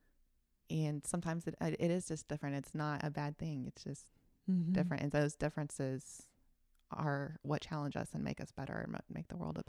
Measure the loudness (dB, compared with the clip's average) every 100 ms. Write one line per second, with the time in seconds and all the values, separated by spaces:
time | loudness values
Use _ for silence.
0 | _ _ _ _ _ _ -2 0 2 0
1 | 0 0 0 0 -2 0 0 4 4 4
2 | 0 -6 -4 -4 -2 -2 -2 -2 0 0
3 | -2 -2 -2 -2 -4 -4 -4 -8 -10 -10
4 | -12 _ _ _ 4 4 6 4 4 4
5 | 4 4 4 4 0 0 -4 0 0 -2
6 | -6 -16 -18 _ _ _ _ _ -10 -2
7 | 0 2 -2 -4 0 0 0 -2 0 -2
8 | -2 -2 -2 -4 -6 -6 -4 -4 -4 -6
9 | -8 -10 -8 -6 -4 -4